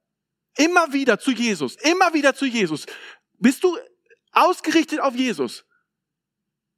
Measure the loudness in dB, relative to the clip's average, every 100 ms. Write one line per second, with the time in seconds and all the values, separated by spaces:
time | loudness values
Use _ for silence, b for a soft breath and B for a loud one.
0 | _ _ _ _ _ -2 2 2 0 0
1 | 0 0 0 -2 -2 -2 -4 -4 0 2
2 | 2 2 0 0 -2 -2 -2 -4 -10 B
3 | B B _ 0 0 2 0 -2 -10 _
4 | _ _ _ 2 2 2 0 0 0 -2
5 | -4 -2 -4 -2 -6 -8 _ _ _ _
6 | _ _ _ _ _ _ _